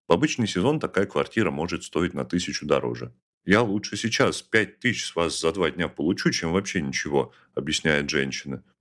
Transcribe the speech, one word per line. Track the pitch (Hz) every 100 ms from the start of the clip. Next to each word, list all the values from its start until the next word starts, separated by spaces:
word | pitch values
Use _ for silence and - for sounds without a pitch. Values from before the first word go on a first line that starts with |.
| -
В |
обычный | 87 156 - 107
сезон | 90 113 156
такая | - - 98
квартира | 73 69 - 95
может | 71 80 82
стоить | - 82 87
на | 71
тысячу | 64 87 76 69
дороже. | 73 69 64 60 62 - _ _ -
"Я | 101
лучше | 117 101 - 101
сейчас | 113 113 113 76
пять | - 110 98 -
тысяч | 123 104
с | -
вас | - 82 -
за | 82
два | 92 82
дня | 85 78
получу, | - 76 101 170
чем | - 82
вообще | 92 98 92
ничего", — | 71 65 76 69 62 - _
объясняет | - 69 76 80 73 71
женщина. | 73 67 - 73 64 _ _